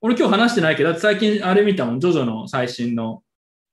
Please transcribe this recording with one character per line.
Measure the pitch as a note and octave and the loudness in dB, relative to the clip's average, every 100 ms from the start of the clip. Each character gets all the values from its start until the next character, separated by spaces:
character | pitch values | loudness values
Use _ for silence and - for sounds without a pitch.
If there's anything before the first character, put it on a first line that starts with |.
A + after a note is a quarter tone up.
俺 | A3 A#3+ | -2 0
今 | D4 | 2
日 | |
話 | G3 A#3 | 2 2
し | G#3+ | 2
て | |
な | D#3+ | 0
い | D3 | 2
け | |
ど、 | D3+ | 0
だ | |
っ | E3 | 0
て | |
最 | G#3+ G3 | 0 2
近 | G#3+ G#3 F3+ | 0 0 2
あ | |
れ | F#3+ | 2
見 | G#3 F#3 | 2 0
た | B2 | -2
も | |
ん、 | B2 | 0
ジ | F3 | 0
ョ | |
ジ | D#3+ | 0
ョ | |
の | A#2 A2 - | -2 -4 -6
最 | C3+ B2 | -4 -4
新 | - A#2+ A#2 | -4 -4 -4
の | A2+ A2 _ _ _ _ _ | -6 -8 _ _ _ _ _